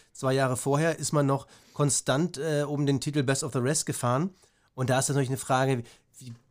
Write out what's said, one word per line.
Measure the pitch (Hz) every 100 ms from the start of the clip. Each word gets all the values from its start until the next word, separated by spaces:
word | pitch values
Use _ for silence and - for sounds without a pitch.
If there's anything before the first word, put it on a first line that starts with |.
| _
Zwei | - 131
Jahre | 135 135 123
vorher | 135 143 165 156
ist | 143
man | 151 139
noch | 139 - - -
konstant, | - 147 - - 135 175 139
äh, | 160 147
um | 147 147 143
den | 135
Titel | 151 143
Best | 127 135
of | 147
the | 131
Rest | 123 -
gefahren. | - - 120 127 190 - _ _ _
Und | - 131
da | 131
ist | 131
natürlich | 139 127
eine | 135
Frage, | - 131 135 127 120 - _ -
wie | 127 117 _